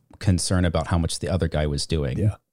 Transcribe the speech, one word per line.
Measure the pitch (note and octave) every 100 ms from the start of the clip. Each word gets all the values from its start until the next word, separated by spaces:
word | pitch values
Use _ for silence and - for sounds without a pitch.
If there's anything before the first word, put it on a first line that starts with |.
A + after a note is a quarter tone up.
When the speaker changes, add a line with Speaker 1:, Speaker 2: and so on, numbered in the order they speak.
| _ -
Speaker 1:
concern | - F2 - F#2 F2
about | D#2+ E2
how | E2
much | D#2+ -
the | -
other | F2 D#2+
guy | D2+ D2+
was | C#2+ -
doing. | D#2+ C2+ B1+
Speaker 2:
Yeah. | G#2 - _